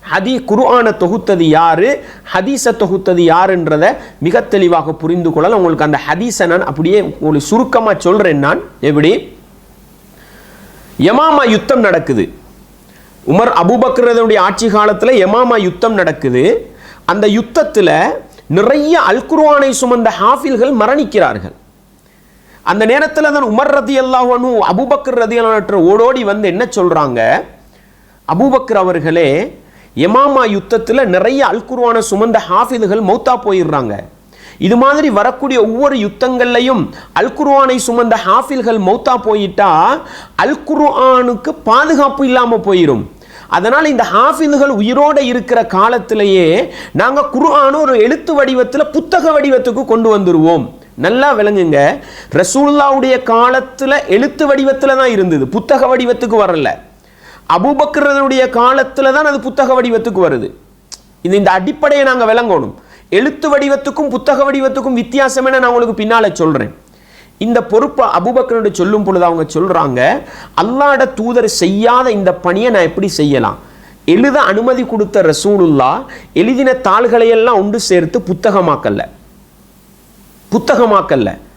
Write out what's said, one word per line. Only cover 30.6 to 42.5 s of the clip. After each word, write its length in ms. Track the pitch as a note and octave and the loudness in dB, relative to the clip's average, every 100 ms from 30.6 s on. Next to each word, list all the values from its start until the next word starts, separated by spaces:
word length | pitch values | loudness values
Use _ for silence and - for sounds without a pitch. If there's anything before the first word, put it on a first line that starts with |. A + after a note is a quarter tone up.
| - A3+ A3+ B3 | -2 -4 0 0
நிறைய 420 | A#3+ F3+ G#3+ C4+ C4+ | 2 0 0 0 0
அல் 180 | G#3 | -2
குர்ஆனை 380 | - B3+ A#3+ A#3 A3 | -6 -2 0 0 -2
சுமந்த 260 | G3 A3+ A3 - | 0 0 0 0
ஹாஃபில்கள் 520 | F#3 A#3 B3 G#3 G#3 | -2 0 -2 -2 0
மௌத்தா 320 | G3 A3+ A#3+ B3 | 0 0 0 -2
போயிடுறாங்க. 500 | G#3 F#3+ D#3+ D3 A#2 G2+ - _ _ - - - | -2 -2 0 -2 -4 -8 -12 _ _ -20 -20 -4
இது 180 | F#3+ A#3+ | 0 2
மாதிரி 340 | C4 D4 D#4 | 4 2 0
வரக்கூடிய 520 | G#3 A3+ B3+ C#4 B3+ | 0 0 -2 -4 0
ஒவ்வொரு 340 | A3 A3+ C#4+ C4+ | 0 0 0 0
யுத்தங்கள்லையும் 920 | G#3 - B3+ B3+ B3 A#3+ B3 A#3+ C#3+ - - | -4 -2 -4 0 0 0 0 0 -2 -8 -8
அல் 200 | D3+ A#3 | -4 -4
குர்ஆனை 460 | - C#4+ C#4 C4 B3+ - | -2 2 2 2 0 -2
சுமந்த 280 | A#3 A#3 A3 F#3+ | 0 0 0 2
ஹாஃபில்கள் 540 | A3 C4 C4+ A3+ A3+ | 0 0 -4 -2 0
மௌத்தா 360 | F#3 A#3 - B3 | 0 0 0 -2
போயிட்டா 760 | G#3+ G#3+ G3 F#3 G3 D#3+ E3+ D4+ - - - - | 0 -2 -2 0 2 4 2 0 -6 -20 -12 -4
அல் 220 | G3+ D4+ - | -2 -4 -4
குர்ஆனுக்கு 840 | D4 D4 C#4 C4 B3+ B3 A#3 - D#4 | 0 0 2 2 2 2 -2 -6 -6
பாதுகாப்பு 600 | - A#3 D#4 D4 C#4 C#4+ C#4 | 0 2 2 2 2 0 0
இல்லாம 300 | B3+ A#3+ | 0 0